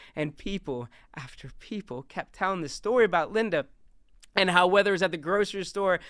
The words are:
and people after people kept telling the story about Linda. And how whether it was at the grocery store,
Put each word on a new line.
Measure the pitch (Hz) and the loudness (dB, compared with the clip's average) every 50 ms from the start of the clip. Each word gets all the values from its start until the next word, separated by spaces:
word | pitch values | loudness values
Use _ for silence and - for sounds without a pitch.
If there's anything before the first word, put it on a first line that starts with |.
| - - _ | -20 -12 _
and | 156 147 147 147 | -6 -6 -6 -8
people | - - 190 196 190 - - 131 123 120 120 - - - _ - | -10 -8 -8 -6 -6 -6 -8 -8 -8 -10 -12 -16 -20 -20 _ -16
after | 156 131 131 - - - 131 - - | -16 -16 -16 -16 -18 -18 -18 -18 -18
people | - - 220 202 - - 123 127 | -14 -10 -10 -10 -10 -10 -12 -12
kept | 139 - - 185 165 - - | -12 -10 -10 -10 -10 -10 -6
telling | - 190 190 190 180 | -4 -2 -2 -2 -2
the | 160 143 | -6 -8
story | - - - 208 247 254 226 | -8 -6 -2 2 4 4 4
about | 196 180 170 156 - | 4 4 0 0 0
Linda. | 202 220 226 214 170 151 135 - - _ - - - _ _ _ _ - - - - | 0 -2 0 0 0 -2 -2 -4 -12 _ -20 -20 -20 _ _ _ _ -20 -20 -2 0
And | 202 190 185 | 2 2 4
how | 175 180 180 180 | 6 6 6 6
whether | 190 202 196 202 | 6 4 4 4
it | |
was | 196 170 | 2 2
at | 190 180 | 0 0
the | 165 | -2
grocery | 165 143 165 190 208 208 - - 196 185 | -4 -2 -2 0 0 0 -2 -4 -8 -10
store, | - - 208 196 190 180 165 - | -6 -4 -2 0 0 0 -2 -4